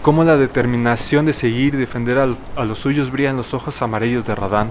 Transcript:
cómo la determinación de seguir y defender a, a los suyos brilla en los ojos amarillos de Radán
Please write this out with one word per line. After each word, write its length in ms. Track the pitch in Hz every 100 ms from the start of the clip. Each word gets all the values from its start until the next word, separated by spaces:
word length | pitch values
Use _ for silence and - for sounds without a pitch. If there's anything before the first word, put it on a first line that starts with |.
cómo 200 | - 151
la 140 | 165 151
determinación 880 | 131 131 120 120 117 117 - 143 156
de 80 |
seguir 400 | 143 127 117 139
y 40 | 139
defender 420 | 123 123 120 123
a, 80 | 135 117 - -
a 40 | 117
los 120 | 107
suyos 340 | 139 143 135
brilla 200 | 131 139
en 60 | 135
los 180 | 117 131
ojos 260 | - -
amarillos 420 | 120 110 117 120 113
de 80 | 110
Radán 340 | 98 104 110